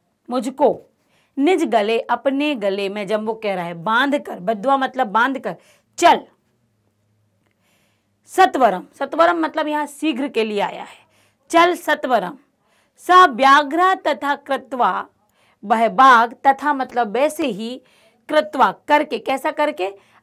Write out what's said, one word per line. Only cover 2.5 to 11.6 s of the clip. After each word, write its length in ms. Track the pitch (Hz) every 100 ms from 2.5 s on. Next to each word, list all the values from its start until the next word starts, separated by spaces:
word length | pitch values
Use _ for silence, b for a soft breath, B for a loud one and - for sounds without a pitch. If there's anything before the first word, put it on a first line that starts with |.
| 262
गले 340 | 196 196 196
में, 180 | 208 190
जम्बुक 340 | 214 214 220
कह 120 | 208 180
रहा 100 | 170
है 80 |
बांध 460 | 170 185 233 285 285
कर, 200 | - 196
बद्ध्वा 380 | 180 220 247 269
मतलब 300 | 262 262 233
बांध 320 | 214 254 262
कर, 160 | 220 165 b b b -
"चल 220 | 339 214 - _ _ _ _ _ _ _ _ _ _ _ _ _ _ _ _ _ _ _ _
सत्वरम," 580 | - 381 330 226 180 - -
सत्वरम 380 | 277 302 339 339
मतलब 300 | 311 311 302
यहाँ 180 | 302 285
शीघ्र 420 | - 311 240 277
के 160 | 226
लिए 160 | 220 208
आया 240 | 170 -
है, 240 | - - _ _ _ _ -
"चल 260 | 330